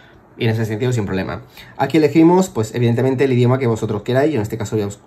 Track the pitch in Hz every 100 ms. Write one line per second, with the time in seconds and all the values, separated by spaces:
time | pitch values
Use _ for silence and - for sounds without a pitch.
0 | - - _ - 113 113 110 107 127 113
1 | 95 95 82 92 - - - - - 156
2 | 147 165 165 185 190 117 107 123 117 117
3 | 131 131 135 123 123 131 120 107 107 101
4 | - 127 156 127 101 113 104 110 101 -